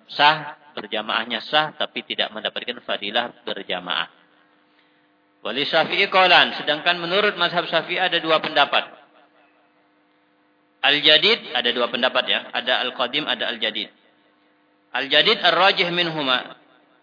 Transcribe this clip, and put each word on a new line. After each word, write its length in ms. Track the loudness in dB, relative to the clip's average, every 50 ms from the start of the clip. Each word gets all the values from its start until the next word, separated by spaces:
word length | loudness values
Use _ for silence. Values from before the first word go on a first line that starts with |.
| _ -12
sah, 480 | 0 4 4 4 4 4 -4 -12 -14 _ -20 -18 -16
berjamaahnya 640 | -16 -12 -6 -6 -6 -4 -2 -2 -2 -2 -4 -6 -8
sah, 320 | -6 -2 0 0 0 0 -4
tapi 260 | -6 -6 -6 -6 -12 -8
tidak 300 | -8 -4 -4 -4 -4 -4
mendapatkan 480 | -6 -8 -6 -8 -8 -10 -10 -10 -10 -6
fadilah 480 | -6 -6 -6 -6 -2 -2 -2 -2 -4 -10 _ -10
berjamaah. 600 | -10 -8 -8 -6 -6 -6 -6 -4 -4 -4 -4 -4 -6 _ _ _ _ _ _ _ _ _ _ _ _ _ _ _ _ _ _ _ _ _ _ _ _ _ _ -10
Wali 200 | -6 -4 -4 -4
Syafi'i 400 | 0 2 2 2 2 2 0 0 2
qaulan, 440 | 4 4 6 8 8 8 6 6 2 -6
sedangkan 400 | -4 -4 -4 0 0 0 0 0
menurut 360 | -2 -2 0 2 0 0 0 0
mazhab 280 | -2 0 0 -2 -2
Syafi'i 320 | 0 -2 -2 -2 -2 -2 -2
ada 200 | 0 0 0 0
dua 240 | 2 2 2 2 0
pendapat. 600 | 0 2 2 2 4 2 -2 -2 -2 -16 -20 -20 _ _ _ _ _ _ _ _ _ _ _ _ _ _ _ _ _ _ _ _ _ _ _ _ _ _ _ _ _ _ _ _ _ _ -2 2
Al-Jadid, 720 | 2 2 4 6 6 6 6 6 4 2 0 -2 -6 -4
ada 140 | -2 -2 0
dua 160 | 0 0 -2
pendapat 360 | -2 -2 0 -2 0 0 0 -2
ya, 120 | 0 -2 -4 -4 -6
ada 320 | -8 -6 -2 -2 -2 -2 -2
Al-Qadim, 400 | -4 -4 -4 -4 -4 -2 -4 -4
ada 240 | -4 -4 -4 -4 -6 -6
Al-Jadid. 320 | -4 -6 -6 -6 -6 -12 -12 _ _ _ _ _ _ _ _ _ _ _ _ _ _ _ _ _ _ _ _
Al-Jadid 480 | -6 -6 -2 2 2 2 4 4 2 2
ar-rajih 480 | 2 2 4 4 4 4 4 2 -2 -2 0
minhuma. 640 | -2 -2 -2 -4 -4 -2 -2 -2 -2 -2 -8 -16 _ _ _ _ _ _ _ _ _